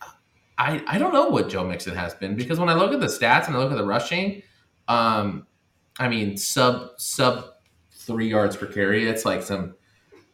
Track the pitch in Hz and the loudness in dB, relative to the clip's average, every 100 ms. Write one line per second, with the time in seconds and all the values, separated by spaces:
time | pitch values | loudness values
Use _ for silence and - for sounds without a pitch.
0 | - - _ _ _ - 127 156 - 180 | -20 -20 _ _ _ -2 -2 -2 -2 0
1 | 359 311 339 127 98 95 90 85 92 87 | 2 4 4 2 0 -2 -4 -6 -6 -6
2 | 87 - 95 101 123 165 175 165 - 277 | -6 -6 -6 -4 -2 0 2 4 2 2
3 | 143 - 117 139 165 131 131 127 101 113 | -2 0 4 4 2 0 0 0 0 0
4 | - 175 196 196 - _ _ _ - 120 | 0 -2 -2 -6 -12 _ _ _ -2 2
5 | 113 110 101 80 - _ _ _ _ - | 2 2 -2 -4 -12 _ _ _ _ -4
6 | 127 113 101 98 - - 127 120 - - | -2 0 -2 -4 -4 2 4 2 -4 -10
7 | - - 123 117 - - _ _ _ - | -6 2 2 2 -6 -20 _ _ _ -18
8 | - 110 110 110 101 - 98 104 98 107 | -6 -2 0 2 2 0 -6 0 2 2
9 | 113 110 110 90 - 98 87 - _ _ | 0 0 -2 -2 -4 -6 -6 -12 _ _
10 | _ - _ | _ -20 _